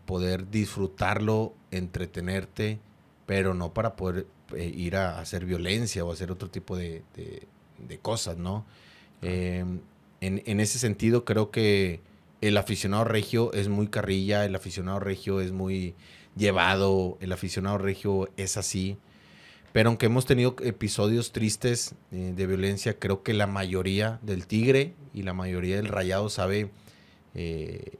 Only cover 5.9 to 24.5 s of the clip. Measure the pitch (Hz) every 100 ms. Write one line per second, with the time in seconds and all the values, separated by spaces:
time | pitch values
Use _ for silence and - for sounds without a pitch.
5.9 | 95 85 82 90 90 95 92 - 90 87
6.9 | 82 - - 82 - - - _ - -
7.9 | 80 - 110 98 85 87 104 110 - -
8.9 | - - - 90 90 90 90 90 90 -
9.9 | _ _ - 95 98 - 101 107 123 117
10.9 | 98 113 120 - 107 107 - 107 101 92
11.9 | 82 - - _ - 107 101 98 101 101
12.9 | 104 113 110 104 117 113 101 101 101 104
13.9 | 107 101 95 98 104 104 95 95 92 90
14.9 | 98 95 92 - 98 92 95 95 95 90
15.9 | - - - - - 104 92 87 95 98
16.9 | 95 90 - 92 90 92 98 98 101 98
17.9 | 95 104 98 95 - 95 - 92 101 92
18.9 | 98 - - - - - - - 113 113
19.9 | 113 117 120 127 123 123 127 123 - 101
20.9 | - 104 117 117 - 110 107 123 117 -
21.9 | - - 92 92 90 92 95 98 98 117
22.9 | 107 95 98 - 107 101 98 92 92 92
23.9 | 98 110 113 107 92 90